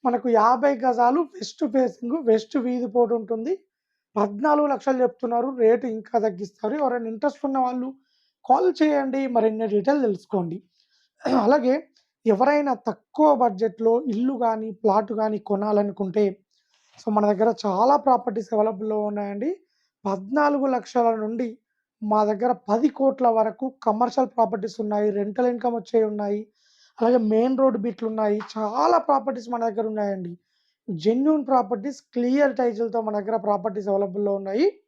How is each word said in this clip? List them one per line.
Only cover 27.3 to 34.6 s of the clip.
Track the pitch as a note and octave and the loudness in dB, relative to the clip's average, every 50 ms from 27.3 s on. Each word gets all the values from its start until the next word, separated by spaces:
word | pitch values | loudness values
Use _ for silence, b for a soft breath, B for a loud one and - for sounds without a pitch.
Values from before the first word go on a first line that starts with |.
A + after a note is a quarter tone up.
| G#3+ A3 A#3 B3+ C4+ | 2 2 2 2 2
రోడ్ | B3 C4+ C4 G#3+ | 2 2 2 2
బిట్లు | A#3 G3 A#3+ A3+ - A#3 | 0 -4 -4 -6 -4 -6
ఉన్నాయి, | A3 A3 A3 G#3+ G#3 G#3 G#3+ G#3 - | -6 -2 -2 0 0 0 -2 -4 -8
చాలా | - A3 A3 G#3 A3 C4 D4 E4+ F4 E4 | -8 -6 -6 -4 0 0 2 4 4 2
ప్రాపర్టీస్ | E4+ - C#4+ C4+ A3 C4+ A#3+ B3 A3 A#3 | 2 2 0 0 0 -4 -6 -6 -8 -8
మన | A#3+ A#3 A3+ | -6 -4 -4
దగ్గర | A3+ G3+ G#3+ A3 | -4 -2 -4 -4
ఉన్నాయండి. | A3 G#3+ G#3+ G#3 G3+ G3 F#3+ F3+ F3 F3 F3+ _ _ _ _ _ _ _ _ _ | -4 -4 -4 -4 -4 -4 -6 -8 -10 -12 _ _ _ _ _ _ _ _ _ _
జెన్యూన్ | - F#3+ D#3+ D3+ G#3+ A3+ B3+ C4+ D4+ D#4 D4+ C4+ | -8 -8 -2 0 0 2 2 2 2 2 0 0
ప్రాపర్టీస్ | A#3 C4+ B3 A#3 F#3+ A#3+ G#3 G3 C#4+ C4 - _ _ | 2 0 0 2 0 -4 -6 -6 -10 -10 -12 _ _
క్లియర్ | _ B3 A#3+ B3 C4 C#4+ D4 C#4 B3+ | _ -2 0 0 2 2 2 2 2
టైటిల్‌తో | - B3+ A#3+ A3 G3+ A#3 A3+ F#3+ A3+ | 0 -2 -2 -2 -2 -6 -4 -4 -4
మన | A3 G#3+ G#3 | -4 -2 -4
దగ్గర | G#3 G3 G3+ A3+ | -4 -4 -4 -4
ప్రాపర్టీస్ | A3+ F#3 G#3 G#3 G3+ F3+ A3 F#3 G#3+ G3 G3+ | -4 -2 -2 -2 -2 -2 -4 -6 -6 -4 -2
అవైలబుల్‌లో | G3 G3 G3+ G3 F3+ G3+ G#3 G3+ G3+ | 0 0 0 -2 -4 -4 -2 -2 -2
ఉన్నాయి. | G3 G3 G3 G3 A#3 | -4 -4 -4 -2 0